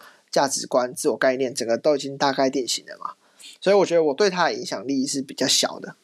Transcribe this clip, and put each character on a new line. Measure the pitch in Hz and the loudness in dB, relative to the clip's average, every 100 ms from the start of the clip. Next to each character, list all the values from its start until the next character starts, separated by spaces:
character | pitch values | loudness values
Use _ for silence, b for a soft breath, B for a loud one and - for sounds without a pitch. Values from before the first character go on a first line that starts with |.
| B B B | B B B
价 | - 143 | 0 0
值 | - - | 0 -2
观、 | - 123 - | 0 0 -2
自 | 151 | -2
我 | 110 | 2
概 | 135 127 | 2 2
念， | 131 | -2
整 | 117 113 | -2 -2
个 | 117 | 0
都 | 156 143 | 2 0
已 | |
经 | 135 139 | -2 -2
大 | 143 | 0
概 | 135 135 | 2 0
定 | 139 117 | 0 -4
型 | - - | -6 -8
了 | - | -12
嘛， | - - B B B B | -12 -12 B B B B
所 | 180 | 2
以 | 202 | 4
我 | 165 | 4
觉 | |
得 | 170 156 | 4 2
我 | |
对 | 135 208 | 2 2
他 | 180 160 | 2 0
的 | |
影 | 113 123 | -2 -6
响 | 117 120 | -8 -4
力 | 139 131 | -2 -2
是 | 139 | -4
比 | 135 - | -6 -4
较 | 131 | 0
小 | - - - | 2 0 -4
的， | - - | -14 -18